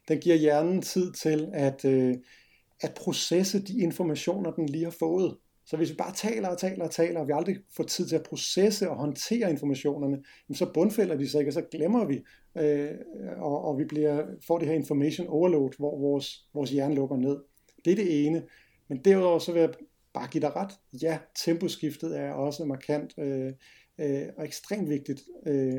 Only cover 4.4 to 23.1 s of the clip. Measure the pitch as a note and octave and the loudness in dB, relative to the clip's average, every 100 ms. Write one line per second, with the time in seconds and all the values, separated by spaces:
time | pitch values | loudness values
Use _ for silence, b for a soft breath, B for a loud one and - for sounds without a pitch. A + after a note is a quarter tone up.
4.4 | E3+ D#3 D3+ D3 E3 E3 D#3+ F3+ F3 - | -2 -2 -2 -2 -4 -2 0 2 0 -2
5.4 | _ _ _ - - D#3 F3 G3 G#3+ A3+ | _ _ _ -2 -2 -2 -6 -4 -2 -2
6.4 | F#3+ F3 F#3+ F#3+ E3 - E3 E3+ C#3 C#3+ | -2 -2 -2 -2 -4 0 2 2 0 0
7.4 | F3 F#3+ - - D3+ - F3+ D#3+ - C#3+ | 0 -4 -6 -6 -4 -2 0 -2 -2 -8
8.4 | - - G3+ G#3 F#3 A#2+ D3 C#3 - A#3 | -2 4 4 4 -2 -2 -4 -4 -2 0
9.4 | G3+ C#3+ D3 C3+ D3 C#3+ C#3 C#3 B B | 2 0 0 0 0 0 -2 -2 B B
10.4 | B - F3+ - G3 G#3 F#3 D3+ C3+ C#3+ | B -4 0 2 2 4 0 0 0 0
11.4 | C#3+ D3+ - D#3+ D#3 A#3+ F3+ C3 - b | 0 -2 -4 -2 2 2 2 -2 -6 b
12.4 | b F3+ D3+ D3 D3 - F4 - - - | b -2 2 2 -2 -6 -14 -12 -10 -6
13.4 | D3+ C#3+ F3 C3+ D3+ D3+ D3+ D3 D3+ - | -4 -2 -2 -2 -2 0 2 2 -2 -6
14.4 | - E3+ E3 D#3+ C#3 C#3+ C#3+ D3 F3 D3+ | -2 0 2 0 0 0 0 -2 -2 2
15.4 | F3+ D#3+ C3+ - C#3+ D3 C#3 C#3+ C3+ - | 4 4 2 -2 -4 -2 0 0 -2 -12
16.4 | _ D3 C3+ C#3 C#3 C#3+ C3+ C3+ C3 C#3+ | _ -6 -2 0 0 0 0 0 0 -2
17.4 | - _ _ _ - G3 G3 D3+ D3 E3 | -6 _ _ _ 0 2 2 2 2 0
18.4 | D#3+ b b b - C3+ G3 G3 F3+ E3 | -4 b b b -10 0 6 6 6 4
19.4 | - E3+ D#3+ - - _ _ - B2 D#3 | 2 4 4 2 -16 _ _ -10 -4 -2
20.4 | D3 D#3 G3 - _ C3 D#3+ D#3 - - | -2 -2 -6 -10 _ -4 -2 -2 -6 -6
21.4 | - E3 F3 - D#3 D3 E3 D3+ C#3 C#3 | 0 0 0 -2 -6 -4 -6 -6 -6 -2
22.4 | C#3 C#3+ D#3 C3 - D3 D3 | -2 -2 -4 -4 -2 -2 -4